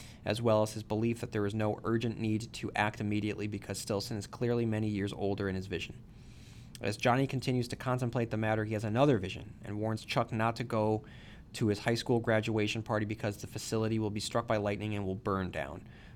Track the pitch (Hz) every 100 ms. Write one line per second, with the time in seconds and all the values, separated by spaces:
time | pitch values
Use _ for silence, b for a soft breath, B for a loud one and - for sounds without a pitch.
0 | B B - 107 117 107 107 110 107 104
1 | 117 113 - 110 101 110 107 - 104 117
2 | 120 107 110 107 - - - - 104 -
3 | 104 104 104 - 104 104 - 98 - 101
4 | - 110 95 - 120 120 113 107 110 104
5 | 98 - 98 101 98 95 95 85 - -
6 | - B B B B B B B - 107
7 | 123 127 135 131 135 127 117 - 131 127
8 | 123 127 117 110 110 110 107 107 107 113
9 | 147 113 92 87 - - - 104 110 110
10 | - - 117 113 113 113 120 110 107 107
11 | - B B B B - 110 101 - 117
12 | - 117 117 110 110 110 104 113 107 107
13 | 107 107 113 101 - - - 113 110 110
14 | 107 104 - 117 117 110 101 101 107 104
15 | 98 95 107 95 90 80 69 76 - B
16 | B